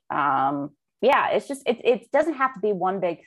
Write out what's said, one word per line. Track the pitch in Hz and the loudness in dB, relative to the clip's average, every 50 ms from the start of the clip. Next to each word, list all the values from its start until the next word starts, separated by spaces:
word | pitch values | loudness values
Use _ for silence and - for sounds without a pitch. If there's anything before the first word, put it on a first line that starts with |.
| _ _ | _ _
Um, | 143 151 143 143 135 135 135 139 147 143 143 147 - _ _ _ _ _ | -2 0 0 2 2 2 2 0 0 -2 -6 -8 -12 _ _ _ _ _
yeah, | - 240 285 233 147 - | 2 2 4 4 2 0
it's | - 202 - - | 0 -2 -2 -4
just, | 277 269 - | -12 -6 -4
it, | - 247 - - | -4 -4 0 2
it | 220 254 - - _ | 2 2 2 -2 _
doesn't | - 277 311 330 302 | 0 2 2 2 0
have | 254 - 262 - | 0 -2 -2 -2
to | 190 | -2
be | 190 214 | -2 -2
one | 208 180 175 185 190 196 | -2 0 -2 -2 -2 -2
big | 185 175 165 - _ | -2 -4 -4 -6 _